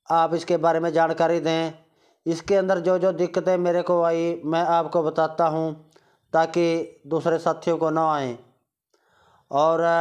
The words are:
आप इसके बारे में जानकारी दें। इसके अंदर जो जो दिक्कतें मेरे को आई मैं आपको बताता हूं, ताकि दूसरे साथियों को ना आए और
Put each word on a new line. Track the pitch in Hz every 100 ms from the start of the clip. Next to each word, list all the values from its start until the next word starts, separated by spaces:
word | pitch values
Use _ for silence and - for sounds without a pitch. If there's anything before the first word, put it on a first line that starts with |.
| -
आप | 165 165
इसके | 165 165 170
बारे | 165 160
में | 170
जानकारी | 165 160 160 165 170
दें। | 156 165 165 160 _ _ _ _ 165
इसके | 165 - 196
अंदर | 190 185
जो | 170 185
जो | 190
दिक्कतें | 165 175 185 165 180
मेरे | 175 175
को | 175 175
आई | 170 165 170 170
मैं | 147 165
आपको | 170 170 156 170
बताता | 156 156 156 160 160
हूं, | 160 160 156 - _ _ _ _
ताकि | 160 160 175 170 165 - - 139
दूसरे | 156 165 165
साथियों | 165 160 - 160
को | 160
ना | 160 160
आए | 147 131 117 - _ _ _ _ _ _ _ _ _ -
और | 139 160 165 170 170